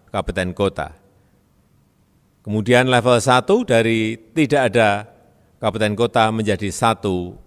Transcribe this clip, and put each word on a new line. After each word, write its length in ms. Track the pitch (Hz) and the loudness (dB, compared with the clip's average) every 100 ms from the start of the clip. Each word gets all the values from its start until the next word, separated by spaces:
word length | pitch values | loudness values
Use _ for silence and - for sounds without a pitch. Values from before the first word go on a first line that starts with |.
| _ | _
kabupaten 400 | 101 - 90 90 | -8 -6 -4 -4
kota. 400 | 90 98 - 76 78 _ _ _ _ _ _ _ _ _ _ _ _ _ _ | -2 -4 -4 -10 -14 _ _ _ _ _ _ _ _ _ _ _ _ _ _
Kemudian 400 | 107 107 104 123 | -6 -4 2 2
level 320 | 127 123 120 120 | 4 2 4 2
satu 480 | 131 127 120 214 | 4 2 2 0
dari 560 | 220 117 113 113 110 117 _ 160 | 2 0 2 0 -2 -6 _ -2
tidak 400 | 135 143 123 117 | 0 0 2 2
ada 320 | 107 101 107 - _ _ _ _ | 2 0 -6 -20 _ _ _ _
kabupaten 380 | 110 107 107 104 | -6 -2 -2 0
kota 320 | 117 120 110 | 0 2 0
menjadi 400 | 110 107 98 101 | 0 -2 -2 -4
satu 720 | - 117 107 101 90 90 82 | -2 -2 0 -2 -4 -6 -14